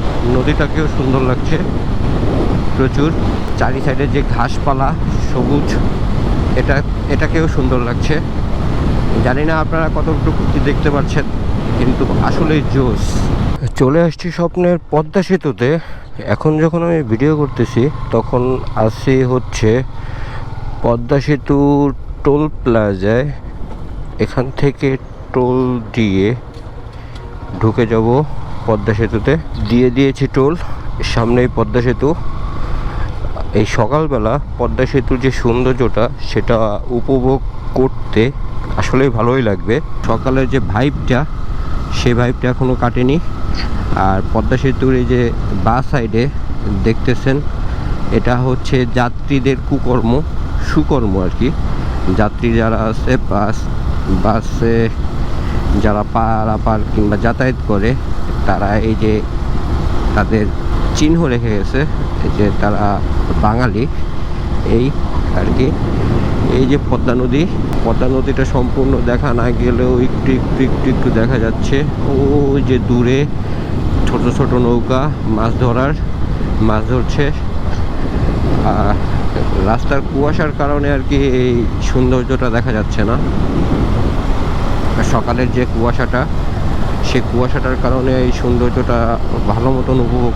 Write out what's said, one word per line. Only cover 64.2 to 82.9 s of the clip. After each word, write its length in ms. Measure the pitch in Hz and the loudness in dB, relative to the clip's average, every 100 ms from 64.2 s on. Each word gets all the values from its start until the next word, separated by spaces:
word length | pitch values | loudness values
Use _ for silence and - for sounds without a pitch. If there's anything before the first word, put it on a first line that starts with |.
| - - - - 98 | -2 -2 -2 -2 2
এই 240 | 113 131 147 - - - - | 2 2 0 0 0 0 0
আর 100 | 95 - | 0 2
কি। 140 | 131 170 - - - - - - - 127 | 0 0 -2 0 0 0 0 0 0 2
এই 80 | 127 | 2
যে 120 | 139 - | 0 0
পদ্মা 260 | 127 135 123 | 0 0 0
নদী, 300 | 127 127 190 - - - 113 | 0 0 0 -2 -2 0 0
পদ্মা 220 | 113 127 | 2 2
নদীটা 380 | 135 139 135 131 | 2 0 0 0
সম্পূর্ণ 520 | 127 123 139 135 127 117 | 0 0 0 2 2 2
দেখা 280 | 120 123 | 0 0
না 180 | 117 120 | 0 0
গেলেও 480 | 117 123 120 127 127 | 2 0 2 2 2
একটু, 320 | 131 - 135 | 2 0 0
একটু, 320 | 131 127 - | 0 0 0
একটু, 260 | 131 - 131 | 0 2 0
একটু 200 | 127 127 | 2 2
দেখা 300 | 110 117 127 | 2 2 2
যাচ্ছে। 440 | 113 110 - 135 143 - 139 | 0 0 0 0 0 -2 0
ওই 560 | 135 139 147 139 139 127 | 0 2 2 2 2 2
যে 120 | 127 - | 0 2
দূরে 380 | 120 120 135 143 - - - - - - - - | 2 2 2 0 -2 -2 -4 -2 -2 0 2 2
ছোট 300 | 123 120 - | 2 0 0
ছোট 160 | 135 | 0
নৌকা 560 | 123 120 120 127 131 151 143 - | 2 2 2 0 0 0 -2 -2
মাছ 340 | 107 113 113 | 0 0 0
ধরার, 340 | 127 117 135 156 - - - - - - | 2 2 0 0 -2 -2 -2 -2 0 0
মাছ 280 | 110 151 - | 2 2 0
ধরছে। 420 | 127 - - 143 151 - - - - - - - - - - - - 107 | 0 0 0 0 0 -2 0 0 0 0 0 -2 0 0 0 0 2 2
আর 280 | 104 101 101 - - - 104 - - 101 | 2 2 2 0 0 0 0 0 2 2
রাস্তার 360 | 117 - 139 | 2 2 0
কুয়াশার 480 | 135 135 147 156 156 139 | 0 0 0 0 0 0
কারণে 340 | 143 147 143 | 0 0 0
আর 80 | 139 131 | 0 0
কি 60 | 143 | 0
এই 500 | 139 127 127 120 110 - | 2 2 2 2 0 0
সৌন্দর্যটা 680 | - 131 127 127 120 127 127 | 0 2 2 2 0 0 0
দেখা 220 | 117 127 | 0 0
যাচ্ছে 320 | 107 104 | 0 0